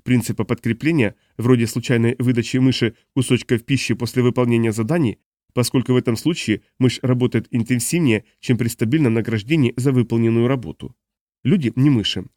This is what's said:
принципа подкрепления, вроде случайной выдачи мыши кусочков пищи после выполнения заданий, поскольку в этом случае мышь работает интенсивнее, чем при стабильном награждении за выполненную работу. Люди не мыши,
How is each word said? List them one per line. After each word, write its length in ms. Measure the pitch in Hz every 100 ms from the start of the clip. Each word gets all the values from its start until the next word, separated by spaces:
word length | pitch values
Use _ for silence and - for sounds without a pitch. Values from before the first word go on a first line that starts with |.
принципа 400 | - 123 110 117
подкрепления, 720 | 104 117 117 113 147 165 104 - _ -
вроде 300 | 117 123 117
случайной 480 | 123 - 120 117 127
выдачи 400 | 123 120 113 131
мыши 380 | 131 123 117 - _
кусочков 500 | - 123 123 - 117
пищи 300 | - 139 -
после 300 | 113 120 127
выполнения 480 | 123 123 123 117 113
заданий, 480 | 110 113 170 127 - _ _ _
поскольку 400 | - 120 135 117
в 20 | 127
этом 200 | 123 113
случае 460 | 156 165 - 101 - _
мышь 200 | 123 -
работает 440 | 127 123 123 113 -
интенсивнее, 760 | 120 110 123 - 175 147 107 - _
чем 180 | - 120
при 120 | 117
стабильном 440 | - 113 156 135
награждении 600 | 113 110 110 107 160 120 -
за 140 | 131
выполненную 560 | 127 120 117 113 117 120
работу. 480 | 135 - - - - _ _ _ _
Люди 280 | - 180 120 127
не 140 | 143
мыши, 360 | 123 95 - -